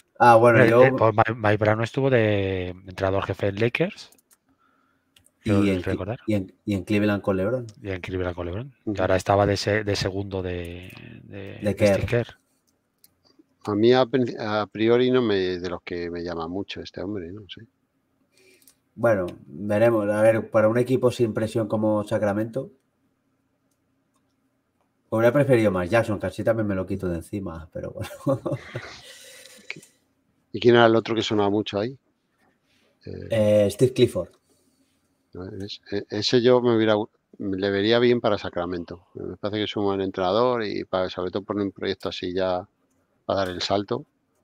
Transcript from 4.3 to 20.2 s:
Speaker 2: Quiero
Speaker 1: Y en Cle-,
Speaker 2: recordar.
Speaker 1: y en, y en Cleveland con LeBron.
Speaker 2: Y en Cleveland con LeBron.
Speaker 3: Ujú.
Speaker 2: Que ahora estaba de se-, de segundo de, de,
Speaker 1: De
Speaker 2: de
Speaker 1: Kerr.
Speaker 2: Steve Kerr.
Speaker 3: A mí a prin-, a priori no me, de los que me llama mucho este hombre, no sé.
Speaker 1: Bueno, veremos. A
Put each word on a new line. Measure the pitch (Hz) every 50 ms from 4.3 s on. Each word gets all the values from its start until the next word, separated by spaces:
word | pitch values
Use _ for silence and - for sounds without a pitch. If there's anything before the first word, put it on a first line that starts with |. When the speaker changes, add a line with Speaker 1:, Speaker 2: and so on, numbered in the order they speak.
| _ _ _ _ _ _ _ _ _ _ _ _ _ _ _ _ _ _ _ _ _ _ _
Speaker 2:
Quiero | 110 101 98 101
Speaker 1:
Y | 98
en | 95 90
Cle-, | 87
Speaker 2:
recordar. | 95 92 90 92 98 120 - -
Speaker 1:
y | 110 107
en, | 101 95 - - _ _
y | 104 101
en | 95 90
Cleveland | - 107 104 104 104 104 98 -
con | 104 95
LeBron. | 95 95 107 123 127 120 110 - -
Speaker 2:
Y | - 98
en | 95 92
Cleveland | - - 95 92 90 90 85
con | 87 87
LeBron. | 87 87 107 131 143 - _ _
Speaker 3:
Ujú. | 110 101
Speaker 2:
Que | 95
ahora | 92 92 95
estaba | 92 - - 101 101 101
de | 101 101
se-, | - - 104 101 107 104
de | 101 98
segundo | - - 98 92 98 101 98 98 95 90
de, | 90 90 87 85 85 87 87 90 - - - - - - - -
de, | - 101 101 98 98 98
Speaker 1:
De | - 104
Speaker 2:
de | 104 98
Speaker 1:
Kerr. | - 107 101 98
Speaker 2:
Steve | 95 98
Kerr. | 95 117 120 113 - - _ _ _ _ _ _ _ _ _ _ _ _ _ _ _ _ _ _ _ _ _ _ _ _ _ -
Speaker 3:
A | 110 104
mí | 101 113 120
a | 127 131 127
prin-, | 113 139 131 123 117 - -
a | 120 107 107 107 104
priori | 98 - 104 110 113 120 123 127 127
no | 127 127 120
me, | 107 101 95 92 90 92 87
de | 90 90
los | 87 87
que | - - 92 87 87 85
me | 85 87 85
llama | 90 85 82 82
mucho | 82 90 101 98 - - -
este | 78 - - 85
hombre, | 90 98 104 98 82 82
no | 95 110 101 87
sé. | - - 113 _ _ _ _ _ _ _ _ _ _ _ _ _ _ _ _ _ _ _ _ - _ _ _ _ _
Speaker 1:
Bueno, | - 117 117 110 95 90 87 - - -
veremos. | 67 69 80 104 104 104 104 113 117 117 107 104 104
A | 104 104